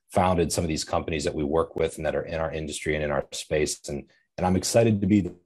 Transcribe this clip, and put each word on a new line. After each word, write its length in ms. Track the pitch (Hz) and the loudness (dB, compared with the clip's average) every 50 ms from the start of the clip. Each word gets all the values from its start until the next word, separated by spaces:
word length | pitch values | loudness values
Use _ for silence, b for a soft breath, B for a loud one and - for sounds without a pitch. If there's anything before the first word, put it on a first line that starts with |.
| b _ | b _
founded 420 | - 101 92 92 92 87 85 76 - | 0 2 4 4 4 2 2 0 0
some 100 | - 87 | 0 0
of 60 | 80 | 0
these 160 | 78 73 - | -2 -2 -4
companies 400 | - - 85 78 - 82 76 71 | -2 -4 -4 -2 -2 -4 -2 -2
that 100 | 80 - | -2 -2
we 100 | 78 76 | -2 -2
work 300 | 71 76 82 82 - - | 0 2 0 0 0 -2
with 220 | - 80 80 - | -2 -2 -2 -2
and 80 | - 78 | -4 -4
that 100 | 73 69 | -2 -2
are 100 | 71 76 | -2 -4
in 80 | - 85 | -4 -4
our 180 | 80 80 80 80 | -4 -4 -4 -4
industry 420 | 78 78 76 73 - - 78 76 | -6 -6 -6 -8 -6 -4 -2 -2
and 80 | 76 76 | -2 -2
in 60 | 73 | -2
our 140 | 71 69 - - - | -2 -2 -4 -6 -8
space. 480 | - - - 82 76 76 69 - - - - | -12 -6 -2 0 0 0 0 -2 -6 -8 -8
And, 220 | 73 71 69 b b b b b b | -8 -8 -10 b b b b b b
and 100 | - 92 | -2 0
I'm 100 | 92 92 | 2 2
excited 440 | 92 - - - 117 113 113 110 98 | 2 2 2 4 4 4 4 4 2
to 60 | 101 | 4
be 140 | 92 104 104 | 4 4 4
the, 140 | 87 90 - - _ | 4 2 -4 -10 _